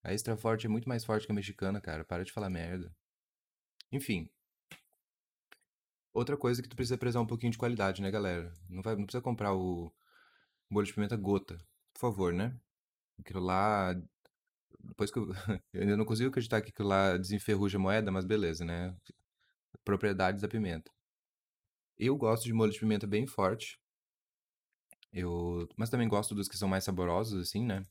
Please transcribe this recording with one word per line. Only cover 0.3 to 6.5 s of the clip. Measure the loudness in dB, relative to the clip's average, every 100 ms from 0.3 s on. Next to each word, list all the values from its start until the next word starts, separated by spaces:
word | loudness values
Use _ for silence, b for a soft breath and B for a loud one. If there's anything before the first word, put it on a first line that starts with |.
| 0
Forte | 2 2 2
é |
muito | 0 0
mais | -4
forte | 0 0 0
que |
a |
mexicana, | -2 -2 -4 -2 -2
cara. | -4 -6
Para | -4 -4
de | -4
falar | -4 -4
merda. | -2 -4 -6 -8 -14 _ _ _ _ _ _ _ _ -6
Enfim. | -6 -2 -4 -4 _ _ _ _ -20 _ _ _ _ _ _ _ -20 _ _ _ _ _
Outra | -2 0 0
coisa | 0